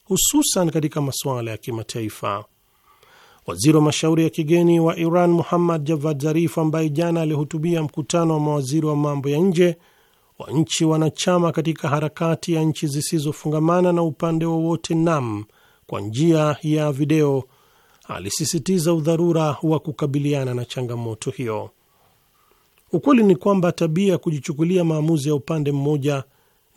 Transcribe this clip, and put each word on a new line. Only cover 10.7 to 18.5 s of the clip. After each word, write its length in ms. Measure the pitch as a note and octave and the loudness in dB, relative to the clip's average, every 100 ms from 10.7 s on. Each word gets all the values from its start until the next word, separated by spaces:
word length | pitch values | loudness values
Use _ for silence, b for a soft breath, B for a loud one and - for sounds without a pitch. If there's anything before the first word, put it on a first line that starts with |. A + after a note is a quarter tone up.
| - D#3+ | 0 2
wanachama 640 | D#3 D#3 - - F3+ E3+ | 2 0 0 0 2 2
katika 380 | E3 D#3 D3+ D3+ | 0 -2 -2 -2
harakati 640 | D3 D3+ - E3 D#3+ - | -2 -2 -2 -2 -2 -2
ya 100 | D#3+ | 0
nchi 240 | D#3+ D3+ D3+ | 0 0 -4
zisizofungamana 1080 | C#3+ - E3 D3 - D#3 D#3 D#3+ F3+ F3+ | -4 -2 -2 -2 -4 -2 0 2 2 2
na 100 | E3+ | 2
upande 420 | E3 - E3 D#3+ E3 | 0 -2 -2 0 0
wowote, 500 | E3 E3 E3 - E3 | 0 0 -2 -2 0
nam, 500 | E3+ D#3 A#2+ G#2 - b b b b | 2 0 -2 -6 -8 b b b b
kwa 140 | A2+ | -8
njia 540 | G#2 A#2 E3+ D#3+ D3+ C#3+ | -6 0 4 4 2 -2
ya 300 | D#3 D3+ D3+ | -2 0 0
video, 520 | C3+ D3 D#3 C#3+ C3+ B2+ b b b b b b | -2 0 2 2 0 -4 b b b b b b
alisisitiza 840 | G2 F#2+ - D#3+ | -10 -8 -6 -4